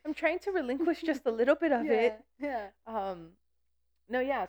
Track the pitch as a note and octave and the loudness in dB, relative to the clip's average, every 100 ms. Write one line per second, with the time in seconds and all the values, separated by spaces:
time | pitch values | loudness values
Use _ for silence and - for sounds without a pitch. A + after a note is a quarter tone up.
0 | - D4+ D#4+ F4 - F#4 B3+ C4+ E4 D#4+ | -8 -2 0 0 -2 -2 0 0 0 0
1 | D#4+ C#4+ - A3+ B3 D4+ E4 B3+ D#4 A3 | 0 -2 0 2 4 4 4 2 2 4
2 | A#3 G#3+ - - C#4+ B3 G3+ - - A3+ | 2 0 -10 -10 -6 -6 -8 -12 -10 -6
3 | G3 F3+ E3 F3+ _ _ _ _ _ _ | -4 -6 -12 -20 _ _ _ _ _ _
4 | - B3 B3+ C4+ | -4 -2 0 -2